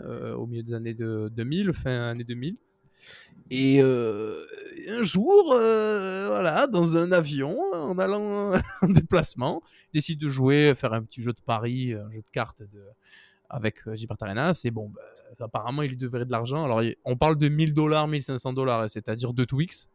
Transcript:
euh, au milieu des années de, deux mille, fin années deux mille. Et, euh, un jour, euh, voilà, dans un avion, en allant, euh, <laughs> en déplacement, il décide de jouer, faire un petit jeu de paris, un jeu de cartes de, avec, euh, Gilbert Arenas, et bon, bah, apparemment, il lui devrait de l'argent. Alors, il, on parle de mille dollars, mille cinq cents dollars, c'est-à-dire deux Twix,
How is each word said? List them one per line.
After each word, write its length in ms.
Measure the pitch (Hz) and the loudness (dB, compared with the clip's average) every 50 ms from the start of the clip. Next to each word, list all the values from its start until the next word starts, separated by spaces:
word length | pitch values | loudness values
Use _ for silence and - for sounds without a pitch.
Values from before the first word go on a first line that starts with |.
| - | -12
euh, 300 | - 117 127 123 117 117 | -12 -10 -10 -10 -8 -8
au 140 | 120 117 | -8 -8
milieu 160 | 120 120 117 113 | -8 -8 -8 -8
des 100 | 117 117 | -8 -8
années 220 | 113 113 117 113 | -8 -8 -8 -8
de, 340 | 113 117 113 110 107 107 107 | -6 -6 -6 -4 -4 -6 -6
deux 120 | 113 117 113 | -6 -6 -4
mille, 280 | 127 151 190 208 190 | -2 -2 -2 0 -2
fin 380 | 156 - - 131 127 120 120 120 | -2 -2 -4 -4 -4 -4 -4 -4
années 140 | 117 120 120 | -6 -8 -8
deux 100 | 117 120 | -10 -10
mille. 240 | 123 127 160 214 - _ _ _ _ _ _ _ _ _ - - - - - _ - - - | -8 -8 -10 -10 -12 _ _ _ _ _ _ _ _ _ -20 -20 -20 -20 -20 _ -20 -12 -6
Et, 260 | 127 131 135 135 135 139 | -2 2 4 6 8 8
euh, 600 | 135 131 131 120 120 110 104 104 110 107 85 78 82 - - - - - - - - 170 | 8 6 4 2 0 -2 -2 -4 -6 -8 -8 -10 -12 -14 -16 -18 -16 -16 -16 -14 -10 -8
un 140 | 214 240 226 | -4 -2 -2
jour, 500 | 165 - 185 220 339 403 415 370 320 254 | 0 0 2 4 6 6 6 8 6 6
euh, 760 | 240 226 226 220 220 214 214 214 208 190 190 185 190 196 208 | 4 6 4 4 2 2 0 0 -2 -4 -4 -6 -6 -4 -2
voilà, 360 | 208 208 190 165 151 190 277 | -2 0 0 2 2 2 2
dans 320 | 277 214 175 170 165 160 | 2 2 2 2 4 4
un 140 | 165 170 180 | 2 2 4
avion, 440 | 180 175 160 147 151 139 135 143 190 269 370 392 | 4 4 4 2 0 -2 -2 -2 -2 -2 -2 -2
en 260 | 262 170 147 160 185 180 | -4 -4 -4 -4 -2 -2
allant, 540 | 190 190 202 208 208 208 202 202 202 202 185 | 0 0 -2 -2 -2 -4 -4 -4 0 0 0
euh, 40 | 185 - - | 0 0 -4
<laughs> 120 | - - | -2 0
en 60 | 190 | 2
déplacement, 760 | 180 190 151 165 - 190 170 156 - - - 123 151 185 165 - _ _ _ _ _ | 4 6 6 6 6 4 2 2 0 -4 -4 -4 -4 -4 -6 -10 _ _ _ _ _
il 100 | - 151 | -4 -2
décide 200 | - - 165 147 | -2 -2 -4 -4
de 80 | 156 | -4
jouer, 460 | 147 135 131 127 135 143 147 151 147 135 | -2 0 2 4 6 6 8 8 6 6
faire 180 | - - 117 110 | 4 0 -2 -2
un 100 | 113 113 | -2 -4
petit 180 | - - - | -6 -10 -6
jeu 100 | 113 123 | -6 -6
de 100 | 113 - | -6 -4
paris, 520 | _ - 117 107 113 120 123 131 131 123 113 | _ -4 -2 -2 -2 -2 -4 -4 -4 -4 -6
un 180 | 104 104 107 | -6 -10 -12
jeu 100 | 110 110 | -14 -16
de 80 | 107 _ | -14 _
cartes 320 | - 127 113 - - - 107 | -6 -6 -6 -6 -10 -16 -20
de, 180 | 101 104 104 98 98 - _ _ _ - - _ _ _ _ _ - | -20 -20 -20 -20 -20 -20 _ _ _ -20 -20 _ _ _ _ _ -12
avec, 380 | - 127 107 107 - - - | -8 -4 -4 -4 -4 -6 -8
euh, 80 | 110 110 | -10 -10
Gilbert 220 | 107 113 - 107 - | -8 -8 -10 -10 -8
Arenas, 440 | 113 101 98 113 143 180 175 - - | -8 -6 -4 0 0 0 0 0 -2
et 60 | 120 | -4
bon, 180 | 113 110 107 104 | -4 -4 -8 -10
bah, 120 | - - - - - - _ - - - | -12 -16 -20 -20 -20 -20 _ -20 -16 -14
apparemment, 440 | 120 107 - 117 107 120 135 147 151 | -10 -8 -6 -6 -6 -4 -4 -4 -4
il 60 | 139 | -4
lui 80 | 127 | -4
devrait 280 | 123 131 120 123 120 123 | -6 -6 -6 -4 -6 -4
de 60 | 127 | -4
l'argent. 340 | 120 113 117 117 139 156 160 | -4 -4 -4 -4 -4 -2 -2
Alors, 160 | 135 113 113 | 0 2 2
il, 140 | 117 113 - - - | 2 0 -2 -4 -4
on 100 | 127 127 | -4 0
parle 220 | 127 151 156 160 | 2 4 4 4
de 100 | 147 151 | 4 4
mille 260 | 143 147 151 160 156 147 | 2 4 4 2 4 4
dollars, 340 | 156 156 151 151 151 151 | 4 4 4 4 2 2
mille 160 | 151 151 147 131 | 0 -2 -2 -2
cinq 160 | - 135 123 | -4 -6 -4
cents 120 | - 131 127 | -4 -4 -2
dollars, 360 | 131 131 131 120 113 110 107 | 0 0 2 2 0 0 -2
c'est-à-dire 420 | - 110 - - 110 117 123 120 | -4 -6 -6 -6 -4 -4 -4 -2
deux 140 | 123 123 123 | 0 0 0
Twix, 440 | - 131 131 165 - - - - - | 0 0 -2 -2 -2 -4 -10 -10 -14